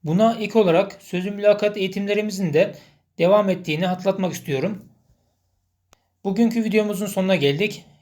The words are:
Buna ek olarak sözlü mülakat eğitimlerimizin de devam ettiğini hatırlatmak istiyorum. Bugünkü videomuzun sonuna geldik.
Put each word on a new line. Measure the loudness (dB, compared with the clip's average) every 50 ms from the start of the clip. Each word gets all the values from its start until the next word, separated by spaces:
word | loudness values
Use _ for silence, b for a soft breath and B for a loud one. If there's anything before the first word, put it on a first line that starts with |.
| -2
Buna | 0 2 4 4 2 2 0
ek | -6 0 2 2
olarak | 4 4 4 4 2 0 -6 -20
sözlü | -14 -8 -6 -6 -4 -6
mülakat | -6 2 4 4 4 4 2 -2 -2
eğitimlerimizin | -2 -4 -4 -4 -4 -2 -2 -2 -2 -2 -4 -4 -4 -4 0
de | 2 2 2 2 B B B B B B B _ _ 0
devam | 2 4 4 4 4 2
ettiğini | -2 -2 -2 -4 -4 -2 -2
hatırlatmak | -2 -4 -2 -2 -2 -2 -2 -4 -4
istiyorum. | -4 -8 -6 -4 -4 -2 -2 -4 -6 -8 -14 -20 _ _ _ _ _ _ _ _ _ _ _ _ _ _ _ _ _ _ _ _ _ _ _ _ _ _ _
Bugünkü | -6 0 2 0 2 2 -2 -2
videomuzun | 0 0 0 0 0 -4 -4 -6
sonuna | -4 -4 -2 0 0 2
geldik. | 2 2 0 2 0 -2 -4 -4 -10 -18 _ _ _